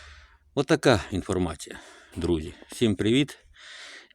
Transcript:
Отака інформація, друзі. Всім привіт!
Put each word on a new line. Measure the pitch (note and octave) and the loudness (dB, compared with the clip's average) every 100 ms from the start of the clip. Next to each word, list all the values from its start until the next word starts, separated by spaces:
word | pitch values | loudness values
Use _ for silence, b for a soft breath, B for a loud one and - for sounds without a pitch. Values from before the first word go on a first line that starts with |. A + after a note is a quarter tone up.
| B B B B _ C#3 | B B B B _ -4
Отака | C#3 D#3 D3 G#2 - | 2 4 6 4 2
інформація, | F#2 - F#2 E2+ D#2+ - - B B B F2 | -6 -2 0 0 -4 -12 -16 B B B -4
друзі. | E2+ E2 D#2 - - | 0 0 -2 -14 -12
Всім | - A2+ F#2+ | 0 2 2
привіт! | G2+ C3 D3 - _ B B B B B B | 2 2 0 -6 _ B B B B B B